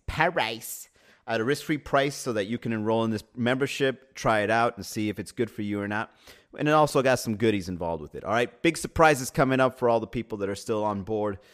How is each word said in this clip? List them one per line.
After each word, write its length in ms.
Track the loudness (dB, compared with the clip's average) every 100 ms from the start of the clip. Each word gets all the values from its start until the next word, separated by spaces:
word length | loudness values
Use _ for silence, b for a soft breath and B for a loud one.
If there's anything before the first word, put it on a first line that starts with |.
| -10
Price. 840 | 0 0 2 -2 -4 -10 -14 -16 b b b -4
At 160 | -2
a 20 |
risk-free 360 | 0 -2 -2 -4
price 340 | 0 0 2
so 200 | -2 -4
that 120 | -4 -2
you 140 | -4
can 120 | -4
enroll 320 | -4 0 2
in 60 | 2
this 140 | -2 -6 -4
membership, 800 | 0 0 -2 0 0 0 _
try 280 | -4 0 2
it 100 | 2
out, 260 | 2 2 -2
and 80 | -8
see 240 | -4 -4
if 80 | -4
it's 140 | -10
good 180 | -6 -6
for 140 | -4
you 180 | -6 -4
or 60 | -4
not. 260 | -4 -6 B B B B -4
And 120 | 2
it 20 |
also 300 | 4 4 4
got 180 | 4 2
some 160 | 0 2
goodies 320 | 2 2 -2
involved 340 | -6 -4 -4
with 140 | -8 -10
it, 80 |
all 80 | -2
right? 300 | 0 0 0
Big 160 | -2 0
surprises 520 | -4 4 6 4 0
coming 280 | 0 2 4
up 180 | 2 2
for 120 | 2
all 100 | 2
the 80 | 0
people 300 | -6 -8 -4
that 120 | -4
are 60 | -4
still 300 | -4 -2 -2
on 160 | -4
board 380 | -4 -2 -2 -4 b